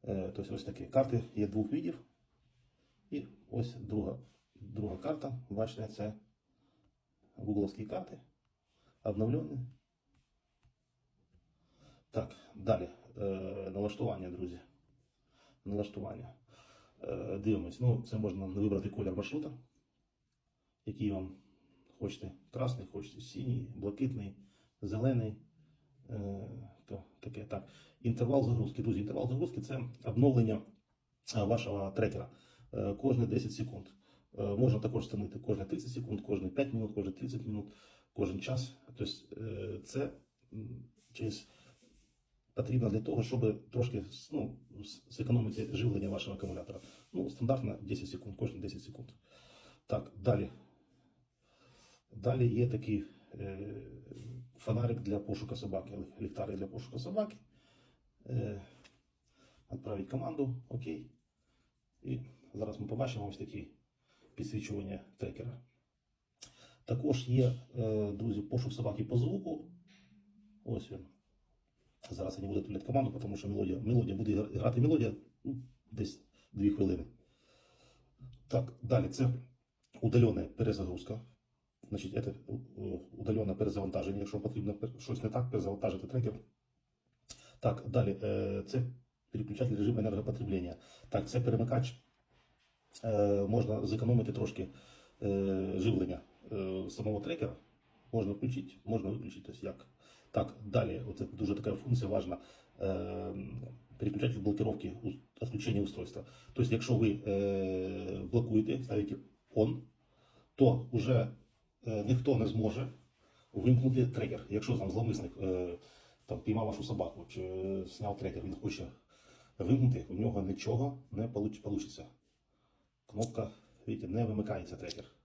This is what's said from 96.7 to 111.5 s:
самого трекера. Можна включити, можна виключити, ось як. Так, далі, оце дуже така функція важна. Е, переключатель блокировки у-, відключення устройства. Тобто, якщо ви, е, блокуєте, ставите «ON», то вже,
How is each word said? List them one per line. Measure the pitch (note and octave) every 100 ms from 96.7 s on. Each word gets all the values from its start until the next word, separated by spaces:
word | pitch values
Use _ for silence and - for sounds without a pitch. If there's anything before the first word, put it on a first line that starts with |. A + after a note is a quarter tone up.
| F#2+ F#2
самого | - G#2+ G#2
трекера. | C#3 E3 C#3 - - _ _ _ -
Можна | A2+ G2+
включити, | G2+ - B2+ - -
можна | G2+ A2+ F#2+
виключити, | A2 - - -
ось | -
як. | G2+ - - _ - - -
Так, | - G2 -
далі, | G#2 A#2 - - G#2+
оце | F#2+
дуже | - - G2+
така | G2+ G#2+
функція | G2 B2 A#2+ G2
важна. | G2+ F#2 F2+ - - - -
Е, | G2 F#2 F#2+ - - G2 - - - - - -
переключатель | G#2 - B2 G#2
блокировки | G2 G2+ - - F#2+ -
у-, | G2 - - -
відключення | - G#2+ - G2+
устройства. | G2+ - F2+ - - - -
Тобто, | - -
якщо | A2+ - A2
ви, | A2 G2+ G#2+
е, | G2 G2+ G2 F#2+ F#2 F#2 F#2+ F#2+ G2 -
блокуєте, | A#2 - A2 G#2+ C3+
ставите | - G#2+ G2+ - - _ _ -
«ON», | G#2+ B2 - _ _ _ _ _ _
то | - C3 B2 -
вже, | A#2 B2+ A#2+ A2+ - _